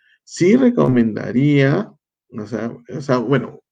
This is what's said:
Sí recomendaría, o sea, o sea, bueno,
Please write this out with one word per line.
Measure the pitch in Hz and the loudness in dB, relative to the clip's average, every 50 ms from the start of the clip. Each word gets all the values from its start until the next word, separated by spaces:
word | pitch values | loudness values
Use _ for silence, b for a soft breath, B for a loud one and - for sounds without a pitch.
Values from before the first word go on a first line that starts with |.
| _ _ _ _ _ | _ _ _ _ _
Sí | - - - 165 180 214 254 | -14 -4 0 2 4 4 4
recomendaría, | 269 247 240 240 147 143 127 123 117 113 104 104 98 98 101 123 139 147 147 143 139 139 147 180 214 - - _ _ _ _ _ _ _ | 4 2 2 2 0 2 2 2 0 0 -2 -6 -8 -4 -2 0 2 2 4 4 2 2 2 -2 -4 -6 -12 _ _ _ _ _ _ _
o | - 110 104 | -16 -16 -12
sea, | 107 123 104 107 117 - - _ - 101 | -10 -8 -8 -8 -8 -10 -12 _ -14 -14
o | 156 | -10
sea, | 139 - - 127 | -2 -2 0 0
bueno, | 113 - 143 131 120 - - - _ _ | 0 0 0 0 -2 -4 -12 -18 _ _